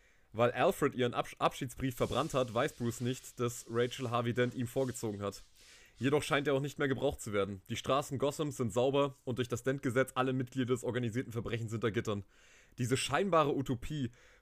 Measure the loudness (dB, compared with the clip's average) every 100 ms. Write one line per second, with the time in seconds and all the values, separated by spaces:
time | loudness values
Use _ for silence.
0 | _ _ _ 2 2 4 2 4 2 2
1 | 0 0 -4 0 -2 -2 -8 -4 -4 -2
2 | 0 0 0 0 0 0 0 -2 -4 -2
3 | -4 -4 -8 -4 -4 -4 -4 0 0 0
4 | -2 0 0 2 0 0 -2 0 0 -2
5 | -4 -2 -4 -6 -12 -20 -20 -20 -20 -4
6 | 2 2 2 0 2 2 0 0 0 2
7 | 0 -2 -2 0 0 -2 -6 -6 0 0
8 | 0 0 0 0 -4 -2 0 2 4 4
9 | 2 0 -6 -2 -2 -2 -2 0 0 2
10 | 2 2 0 0 -2 -2 0 0 0 -2
11 | -2 -2 -4 -6 -4 -4 -4 0 0 0
12 | 0 -2 -4 _ -20 -20 -14 -4 0 0
13 | 2 2 4 4 4 2 0 -2 -4 -4
14 | -4 -6 -20 -20